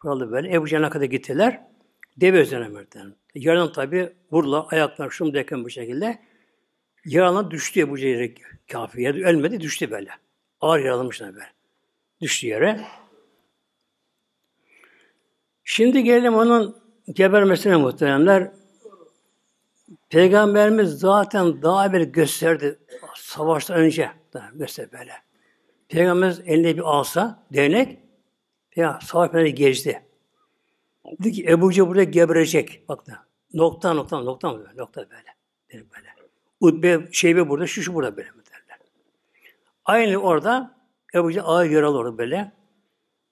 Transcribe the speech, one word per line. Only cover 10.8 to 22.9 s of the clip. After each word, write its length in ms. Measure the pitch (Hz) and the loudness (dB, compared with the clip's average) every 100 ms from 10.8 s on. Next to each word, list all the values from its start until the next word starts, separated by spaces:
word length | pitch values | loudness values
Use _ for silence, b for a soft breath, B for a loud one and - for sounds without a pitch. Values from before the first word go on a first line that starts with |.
| 131 123 127 - 104 | 0 -4 -6 -10 -16
böyle. 180 | 98 - _ _ _ _ _ _ _ | -20 -20 _ _ _ _ _ _ _
Düştü 260 | 160 - 120 | -8 -6 -6
yere. 340 | 107 180 214 B B B B B B _ _ _ _ _ _ _ _ _ _ _ _ _ _ _ _ _ _ _ _ _ _ | -2 -2 -2 B B B B B B _ _ _ _ _ _ _ _ _ _ _ _ _ _ _ _ _ _ _ _ _ _
Şimdi 400 | - - 240 269 | -8 2 2 4
gelelim 300 | 240 240 247 | 4 4 4
onun 420 | 220 233 233 202 - _ _ - | 4 4 4 0 -6 _ _ -6
gebermesine 640 | 180 190 208 196 170 202 170 | 2 4 6 4 2 4 4
muhteremler. 760 | 131 127 147 139 175 190 190 - _ _ - - - _ _ _ _ _ _ _ _ 175 _ | 2 0 0 4 4 4 2 -10 _ _ -20 -20 -20 _ _ _ _ _ _ _ _ -20 _
Peygamberimiz 840 | 160 180 202 208 202 214 220 190 | 4 6 6 4 4 4 4 0
zaten 720 | 143 180 202 202 208 175 135 | 0 2 2 2 0 0 0
daha 240 | 156 190 196 | 0 2 2
evvel 180 | 185 | 0
gösterdi. 760 | 151 170 156 - 165 160 143 143 _ | 0 0 0 0 0 0 -2 -6 _